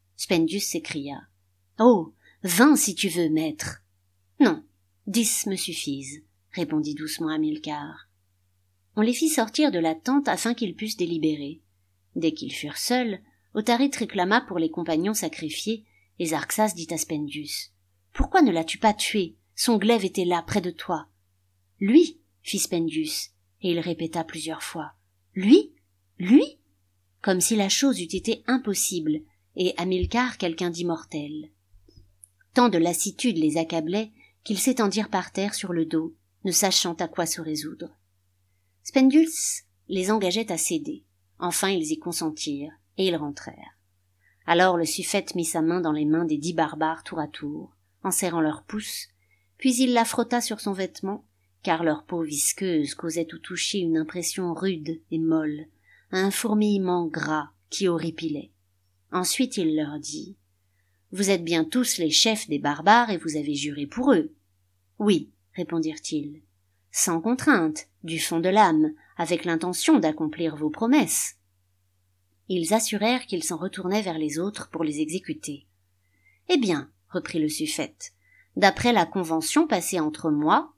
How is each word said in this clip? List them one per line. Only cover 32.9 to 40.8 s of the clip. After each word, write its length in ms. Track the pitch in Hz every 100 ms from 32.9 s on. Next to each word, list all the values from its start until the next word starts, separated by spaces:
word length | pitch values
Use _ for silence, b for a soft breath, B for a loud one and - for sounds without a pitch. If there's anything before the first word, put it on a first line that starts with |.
| 170 202 - 254 165
les 180 | 156 151
accablait 560 | 165 170 160 202 220 b b b
qu'ils 140 | - 196
s'étendirent 520 | - 247 208 196 208
par 220 | 190 180
terre 220 | - 202
sur 180 | - 185
le 140 | 175 160
dos, 280 | 165 160 - _ _
ne 80 | 190
sachant 420 | 165 196 185 180
à 140 | 165 170
quoi 180 | - 165
se 140 | -
résoudre. 560 | 160 151 151 156 170 - _ _ _ _ _ _ _ _
Spendius 760 | - 269 262 285 320 - - - - _ -
les 220 | 190 185
engageait 420 | 220 185 196 220
à 60 | 170
céder. 460 | - 160